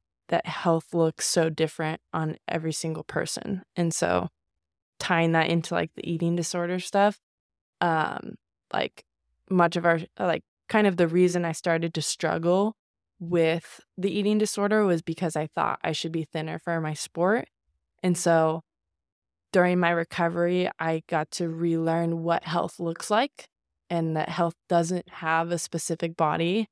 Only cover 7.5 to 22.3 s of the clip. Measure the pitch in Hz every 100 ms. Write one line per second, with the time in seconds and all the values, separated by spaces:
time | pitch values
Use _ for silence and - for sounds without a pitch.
7.5 | _ _ - 175 160 - - - - _
8.5 | _ _ - 65 - - _ _ _ -
9.5 | 180 170 170 170 165 - - 185 156 -
10.5 | _ - 220 208 175 165 175 180 175 170
11.5 | 160 175 165 165 160 - - 160 165 170
12.5 | 185 214 - _ _ _ - 170 175 160
13.5 | 165 - - _ - 190 208 202 214 214
14.5 | - 202 214 196 165 165 160 170 156 156
15.5 | 165 - - 165 151 165 165 156 160 156
16.5 | 165 - 165 156 151 - 165 180 233 -
17.5 | _ _ _ _ _ 185 170 170 165 160
18.5 | 165 - _ _ _ _ _ _ _ _
19.5 | 185 180 180 170 170 165 - 170 175 175
20.5 | 180 180 - 165 160 - 160 151 - 170
21.5 | 165 170 165 165 165 170 165 165